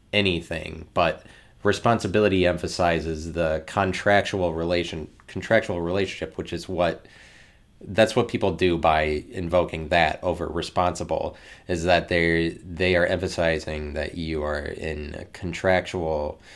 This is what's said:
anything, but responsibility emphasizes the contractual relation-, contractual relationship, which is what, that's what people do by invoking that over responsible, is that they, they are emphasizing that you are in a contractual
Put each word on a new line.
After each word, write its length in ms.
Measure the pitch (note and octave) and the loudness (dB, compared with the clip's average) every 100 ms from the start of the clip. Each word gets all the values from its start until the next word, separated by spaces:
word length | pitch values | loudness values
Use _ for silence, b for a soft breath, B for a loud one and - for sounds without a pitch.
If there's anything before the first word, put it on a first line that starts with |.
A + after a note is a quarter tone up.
| _ | _
anything, 760 | G#2 G2 E2+ - E2 E2 E2 E2 | 0 2 0 -4 -8 -10 -12 -4
but 320 | F#2+ E2 - - B B B | 0 2 0 -10 B B B
responsibility 840 | G#2 G2 A#2+ A2+ G2+ G#2+ G#2 F#2 F2 | 0 2 2 2 2 2 4 4 2
emphasizes 840 | E2 F2 - F2 E2 D#2 D#2 E2 | 2 -2 0 2 2 -2 -6 -6
the 320 | E2 D#2+ D#2 - | -2 0 -2 -2
contractual 840 | G#2 F#2+ F2+ G#2 G2+ F2+ G2 F2 | -2 0 0 4 4 2 0 -2
relation-, 560 | D#2+ E2+ F2 E2+ D#2+ - - - | 0 0 0 -2 -6 -12 -16 -14
contractual 540 | F#2+ - A2+ - F2 | -8 2 2 2 -2
relationship, 560 | E2+ F#2+ F#2+ - - - | -2 0 -2 -4 -8 -8
which 160 | E2+ | -8
is 160 | E2 - | -8 -4
what, 380 | F2+ F2 - - B B B B B B - | 0 0 -2 -10 B B B B B B -18
that's 340 | - G2 G#2+ | -2 2 4
what 140 | B2+ - | 4 0
people 240 | A#2 G2 | 0 0
do 240 | E2 F2+ E2+ | 2 2 4
by 480 | E2 D#2 D#2 D2+ - | 4 4 2 -2 -6
invoking 580 | G2 E2+ F2 E2 D#2+ D2+ | -8 0 2 2 -4 0
that 340 | E2+ D#2 - | 4 4 0
over 240 | F2+ E2 D#2 | -4 -2 -4
responsible, 880 | D#2+ - F2+ F2+ E2+ D#2+ - D2+ - B B B | -6 -4 0 0 -2 -2 -2 -4 -8 B B B
is 180 | E2+ | 0
that 240 | F2 E2+ - | 4 2 4
they, 500 | F2 E2+ E2 E2 - | 2 2 2 0 -4
they 320 | F2+ E2+ F#2 | -8 0 2
are 120 | F2 F2 | 4 2
emphasizing 880 | F2+ F#2 - E2 D#2 - D2+ D2+ | 0 -2 0 0 0 -4 -8 -6
that 220 | D2 D2 E2+ | -6 -6 -6
you 260 | D#2+ D#2 | -4 -4
are 160 | D2 D2 D#2 | -4 -4 -6
in 480 | - D#2+ D2+ D2 D#2 | -6 -6 -6 -8 -10
a 60 | - | -14
contractual 1120 | - F2+ D#2+ F#2+ F#2 - F#2 D#2+ D#2 D2+ - B | -10 -8 -2 2 2 0 -4 -2 -2 -4 -8 B